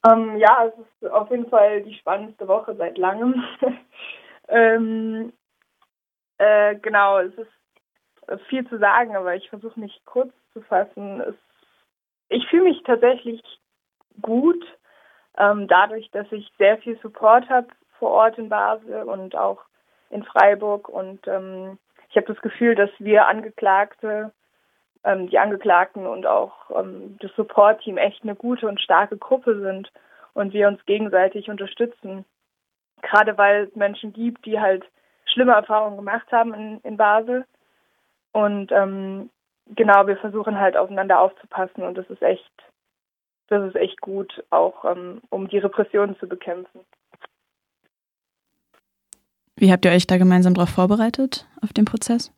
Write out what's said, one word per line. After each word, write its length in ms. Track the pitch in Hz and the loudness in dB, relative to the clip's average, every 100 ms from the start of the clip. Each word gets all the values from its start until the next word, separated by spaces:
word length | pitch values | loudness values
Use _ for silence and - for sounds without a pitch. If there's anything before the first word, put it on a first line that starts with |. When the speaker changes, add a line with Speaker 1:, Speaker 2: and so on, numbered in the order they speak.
| 226 | 8
Speaker 1:
Ähm, 320 | 226 220 214 | 6 4 4
ja, 280 | 214 247 226 | 6 6 2
es 60 | 226 226 _ | -4 -20 _
ist 80 | 220 | -4
auf 200 | 214 214 | -4 -2
jeden 180 | 247 233 | -6 0
Fall 340 | 226 208 208 | 4 4 2
die 120 | 208 | -8
spannendste 540 | 208 - 196 214 _ 190 | -12 -6 -6 -6 _ -2
Woche 260 | 202 220 202 | -2 -2 -8
seit 200 | 170 - | -8 -4
langem. 460 | 185 208 240 254 - - | -4 -2 -2 -2 -6 -6
<laughs> 140 | 254 - _ - - - - _ - | -6 -6 _ -20 -20 -20 -20 _ -2
Ähm, 800 | 233 226 226 220 220 220 220 226 _ _ _ _ _ _ _ _ _ _ _ | 4 4 4 -2 -4 -6 -8 -10 _ _ _ _ _ _ _ _ _ _ _
äh, 380 | 208 214 208 208 | 4 4 4 0
genau, 420 | 220 208 202 196 | -2 2 4 2
es 160 | 185 | -2
ist 1040 | 214 220 _ _ _ _ _ _ _ - 202 - | -6 -20 _ _ _ _ _ _ _ -14 -14 -8
viel 180 | 262 247 | -8 -6
zu 80 | 226 | 0
sagen, 360 | 202 208 233 | 2 2 0
aber 220 | 202 180 180 | -4 -6 -6
ich 100 | - | -10
versuche 280 | 214 226 226 | -18 -16 -14
mich 220 | 202 - _ | -16 -18 _
kurz 260 | 247 254 _ _ | -4 -4 _ _
zu 80 | 226 | -20
fassen. 580 | 220 185 208 - 202 196 | _ -2 -2 -8 -14 -10
Es, 140 | - 208 _ _ _ _ _ _ _ _ _ | -10 -12 _ _ _ _ _ _ _ _ _
ich 160 | 247 - | -6 0
fühle 140 | 330 | 2
mich 200 | 370 - - | 4 0 0
tatsächlich 560 | 233 240 254 233 233 _ - _ _ _ _ _ - | 2 4 2 -4 -12 _ -20 _ _ _ _ _ -12
gut, 420 | 214 233 302 349 - _ _ _ _ _ _ - | -4 0 2 0 -6 _ _ _ _ _ _ 0
ähm, 320 | 202 208 196 | 0 0 2
dadurch, 420 | 180 208 220 220 | 4 4 -2 -10
dass 140 | 196 208 | -12 -10
ich 180 | 214 208 _ | -12 -14 _
sehr 220 | 202 220 | 2 2
viel 200 | 240 220 | -4 -12
Support 480 | 226 - 220 240 240 | -14 0 4 4 4
habe 180 | 254 240 _ _ _ | -2 -2 _ _ _
vor 100 | 226 | 0
Ort 300 | - 220 226 | 4 4 0
in 100 | 220 | -6
Basel 540 | 208 202 220 220 214 | -2 -2 -4 -8 -12
und 340 | 208 196 190 - | -10 -10 -10 -6
auch 240 | 196 196 _ _ _ _ _ | -4 -6 _ _ _ _ _
in 160 | 202 | -14
Freiburg. 640 | 214 220 202 202 208 208 - | -6 2 4 2 -4 -6 -8
Und, 320 | - 190 190 - | -12 -12 -14 -8
ähm, 500 | 190 190 190 190 190 _ _ _ | -8 -8 -14 -16 -18 _ _ _
ich 80 | 226 | -2
habe 160 | - | -2
das 80 | 214 | -10
Gefühl, 340 | 220 - 240 | -10 -2 0
dass 140 | 220 202 - | 2 0 -2
wir 280 | 208 214 - | 2 4 4
Angeklagte, 1040 | 214 220 - 202 190 202 - 220 208 214 _ _ _ _ _ _ _ | 0 -6 -4 0 0 0 -8 -8 -8 -10 _ _ _ _ _ _ _
ähm, 240 | 202 190 180 | -4 -4 0
die 100 | 190 | 0
Angeklagten 680 | 208 202 - 175 185 208 185 | 0 -2 2 2 2 -4 -10
und 180 | - | -6
auch, 460 | 180 - 202 - - | -2 -2 -2 -10 -8
ähm, 440 | - 190 190 190 202 | -6 -6 -10 -18 -16
das 120 | 196 - | -14 -8
Support-Team 640 | 214 - 202 214 - 185 | -2 4 4 4 -4 -4
echt 240 | 202 - | -4 -4
eine 120 | 220 | -12
gute 320 | 202 240 247 220 | -10 -6 -4 -6
und 140 | 202 | -8
starke 380 | - 214 208 214 | 0 2 2 -6
Gruppe 420 | - 262 247 208 | -4 -2 0 -2
sind 320 | 190 190 202 _ _ _ _ | -4 -8 -12 _ _ _ _
und 220 | - 202 | -8 -6
wir 140 | 208 202 | 2 0
uns 140 | 202 - | 0 -4
gegenseitig 640 | 208 214 185 190 202 202 | -2 0 2 2 0 -12
unterstützen. 720 | 208 196 - 233 - 196 190 190 _ _ _ _ _ _ _ | -12 -12 -6 -6 -6 -16 -16 -16 _ _ _ _ _ _ _
Gerade 380 | - 208 214 208 | 0 2 2 2
weil 300 | 202 208 202 | 2 4 0
es 80 | 214 | -4
Menschen 360 | 202 208 214 | -6 -6 -16
gibt, 320 | 214 233 240 | -8 -8 -8
die 140 | - 214 | -8 -2
halt 240 | 208 190 - _ _ _ | 0 -2 -4 _ _ _
schlimme 280 | - - 254 | -8 0 4
Erfahrungen 460 | 214 208 214 214 202 | 4 2 -2 -2 -6
gemacht 280 | 202 226 - | -8 -8 -2
haben 200 | 240 233 | 0 0
in, 280 | 214 214 214 | -4 -14 -14
in 160 | - 214 | -14 -2
Basel. 500 | 208 214 226 247 262 _ _ _ _ _ _ _ _ | 2 2 0 -6 -6 _ _ _ _ _ _ _ _
Und, 400 | 214 208 202 196 | -2 -2 -2 -2
ähm, 580 | - 196 196 190 190 226 _ _ _ _ | 0 0 -4 -10 -10 -14 _ _ _ _
genau, 420 | 214 220 202 196 | -2 4 6 4
wir 80 | 196 | 0
versuchen 420 | 214 208 214 208 | -6 -6 -6 0
halt 180 | 190 - | 2 2
aufeinander 440 | 190 196 190 180 | -2 -4 0 2
aufzupassen 640 | 190 - _ - 185 - | 2 -2 _ -8 -8 -8
und 120 | 180 185 | -10 -10
das 140 | 185 | -14
ist 120 | 196 | -4
echt, 280 | - 185 _ _ _ _ _ _ _ _ _ _ _ | -2 -2 _ _ _ _ _ _ _ _ _ _ _
das 220 | 208 190 | -4 -2
ist 80 | 190 | -4
echt 240 | 190 - | -4 -6
gut, 420 | - 196 190 - - | -10 -10 -10 -14 -4
auch, 340 | 165 170 - | 0 0 -2
ähm, 380 | - 180 180 214 _ | -6 -6 -10 -18 _
um 160 | 190 190 | -10 -4
die 120 | 202 | -4
Repressionen 600 | 196 196 208 208 202 196 | -4 -4 -2 0 -2 -4
zu 80 | 185 | -12
bekämpfen. 540 | 180 - 175 180 - _ _ _ _ - _ _ _ _ _ _ _ _ _ _ _ _ _ _ _ _ _ _ - _ _ _ | -12 -10 -12 -14 -20 _ _ _ _ -20 _ _ _ _ _ _ _ _ _ _ _ _ _ _ _ _ _ _ -20 _ _ _
Speaker 2:
Wie 160 | - 190 | 2 4
habt 140 | 180 | 6
ihr 80 | 185 | 4
euch 160 | 180 180 | 4 2
da 100 | 185 | 4
gemeinsam 360 | 185 180 185 | 6 6 4
drauf 160 | 180 175 | 4 0
vorbereitet, 760 | - 185 208 226 240 269 - _ - | 2 2 2 0 0 -4 -4 _ -8
auf 100 | 214 | -4
den 120 | - | 0
Prozess? 480 | 214 220 - 240 - | 0 0 -2 -4 -4